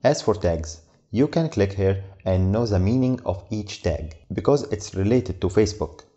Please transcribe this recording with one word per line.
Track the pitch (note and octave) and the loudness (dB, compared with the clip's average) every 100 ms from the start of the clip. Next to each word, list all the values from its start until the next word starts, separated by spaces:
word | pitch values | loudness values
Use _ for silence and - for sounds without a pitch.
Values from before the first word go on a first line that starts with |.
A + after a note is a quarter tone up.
As | C3 D#3 | 2 0
for | - | 0
tags, | G2 F2 E2 D#2 - _ _ _ | 0 0 -2 -6 -14 _ _ _
you | G#2 D3 | 0 2
can | E3+ D#3+ | 2 -2
click | C3 G2 | 0 0
here | G2 F#2+ G2 - - F#2+ | 2 0 0 -6 -8 0
and | F#2 F#2 | 2 2
know | G#2+ A#2+ | 2 2
the | G2 | 2
meaning | F#2+ B2+ B2+ B2+ | 2 2 2 0
of | - F#2 - | -4 -6 -6
each | A2 G2+ - | -8 -6 -4
tag | F2+ D2 D#2 - _ | -4 -2 -6 -14 _
because | F#2 G2 C#3+ | -2 2 2
it's | B2+ - - | 0 -8 -6
related | F#2+ G2 B2 A#2+ - | -2 2 2 0 -4
to | F#2 | 0
Facebook. | G#2+ G#2 G2 - - - | 2 0 0 -8 -8 -20